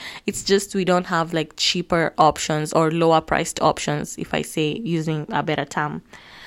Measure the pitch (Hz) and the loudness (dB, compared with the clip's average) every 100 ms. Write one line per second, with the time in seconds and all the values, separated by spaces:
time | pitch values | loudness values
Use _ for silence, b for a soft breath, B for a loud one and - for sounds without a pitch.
0 | B B - - - 196 - 196 180 180 | B B -6 -4 0 0 2 -2 2 2
1 | 180 170 165 170 151 - - 175 - 170 | 2 -2 0 -2 -4 -2 -2 -2 0 0
2 | 156 - 156 - - 156 151 - 160 165 | 0 4 4 4 -2 -2 0 2 2 4
3 | 165 160 160 147 170 - 156 - - 147 | 4 4 4 -2 -2 0 2 2 -2 -4
4 | - - - 151 151 - 151 185 226 165 | -4 -8 -4 -4 -4 -2 -2 -2 -4 -2
5 | 156 156 147 151 156 147 143 175 151 165 | -2 -4 -2 -4 -2 -2 -4 -4 -4 -6
6 | - B B B | -14 B B B